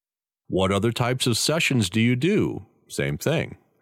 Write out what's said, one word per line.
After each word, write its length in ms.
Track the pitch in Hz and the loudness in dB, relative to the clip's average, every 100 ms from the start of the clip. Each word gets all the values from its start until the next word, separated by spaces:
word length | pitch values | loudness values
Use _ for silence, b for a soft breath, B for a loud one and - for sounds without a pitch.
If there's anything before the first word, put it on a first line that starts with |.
| _ _ _ _ _ | _ _ _ _ _
What 240 | 90 92 | 0 2
other 220 | 98 110 | 2 0
types 340 | 117 120 127 - | 0 -2 0 0
of 100 | 120 | 0
sessions 520 | - 156 156 131 95 | 0 0 2 0 0
do 100 | 110 | 2
you 160 | 117 127 | 2 2
do? 500 | 160 202 80 52 - _ _ | 2 2 0 -4 -12 _ _
Same 300 | - 69 76 | -4 -4 -2
thing. 400 | - 156 87 - _ _ | -2 -2 -4 -10 _ _